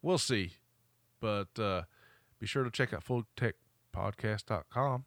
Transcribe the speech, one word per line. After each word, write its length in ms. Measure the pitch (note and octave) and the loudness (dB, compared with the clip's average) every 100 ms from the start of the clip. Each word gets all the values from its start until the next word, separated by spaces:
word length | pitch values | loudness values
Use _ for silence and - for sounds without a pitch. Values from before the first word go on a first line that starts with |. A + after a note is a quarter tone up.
We'll 160 | D3+ F3+ | 4 4
see. 360 | - A#2 F2+ - _ _ _ _ _ _ | 4 2 0 -6 _ _ _ _ _ _
But, 380 | A2+ G#2 F#2+ - | 0 0 -2 -2
uh, 240 | G#2+ F#2 F2 _ - - _ _ | 0 0 -2 _ -20 -20 _ _
be 80 | G#2 | -4
sure 160 | C#3 | 0
to 80 | B2+ | 0
check 220 | - B2+ | 0 0
out 100 | - | 0
full 200 | - B2 A2+ - | -2 -2 -2 -2
tech 200 | A2+ - _ _ _ - | -2 -2 _ _ _ -4
podcast 500 | G2 G2+ A2 G#2+ - | -4 -2 -4 -4 -2
dot 180 | G#2 - | -4 -2
com. 360 | A#2+ C#3 B2+ | -2 0 0